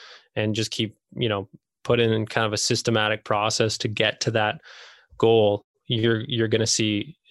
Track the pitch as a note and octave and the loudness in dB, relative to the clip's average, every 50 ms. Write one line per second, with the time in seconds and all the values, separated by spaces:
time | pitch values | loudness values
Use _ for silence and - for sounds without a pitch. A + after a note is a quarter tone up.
0 | - - - - _ _ _ G#2+ G#2+ G#2+ G#2+ A2 G#2+ - - - A2+ G2+ - _ | -20 -20 -20 -20 _ _ _ -2 -2 0 0 -2 -2 -4 -2 -4 -4 -4 -4 _
1 | _ _ - C3 B2+ A2 G#2 G2 G2 - - - _ _ _ _ _ - A#2+ A#2 | _ _ -8 -4 -2 -2 -2 -4 -6 -8 -16 -20 _ _ _ _ _ 0 2 2
2 | A#2 A2+ A2 A2 G#2+ G#2 - A#2 A2+ G#2+ G#2 G#2 - - A#2+ A2+ - - A2+ A2 | 4 2 2 0 -2 -2 -2 -2 0 0 -2 -2 -2 -2 -2 0 0 0 2 2
3 | G#2+ G#2+ G#2+ G2+ - - A2 G#2 G#2 A2 - - A2+ G#2+ - - - A2+ G#2 - | 2 2 -2 -2 -2 -4 -2 0 0 -2 0 0 0 0 0 -4 -6 -6 -2 0
4 | A2 A2 - - - B2 A2 A2+ G#2+ G#2 - - _ - - - - - - - | 0 0 0 -2 -4 -2 0 0 0 0 -2 -6 _ -20 -20 -20 -20 -20 -20 -20
5 | _ _ - - - A2+ A2+ A2+ G#2+ G#2 G2+ G2+ - _ _ _ _ - B2 A2 | _ _ -4 2 4 4 6 6 4 4 2 0 -6 _ _ _ _ -6 -4 0
6 | A2+ A#2 A2+ A2 A2+ C#3 C#3 A2+ A2+ A2 A2 A2 A2 G#2 - - A2+ G#2+ G#2+ G2+ | 2 2 0 0 -2 -4 -2 -2 0 0 2 0 2 0 0 0 0 0 0 -2
7 | - D3 - _ _ _ | -4 -8 -14 _ _ _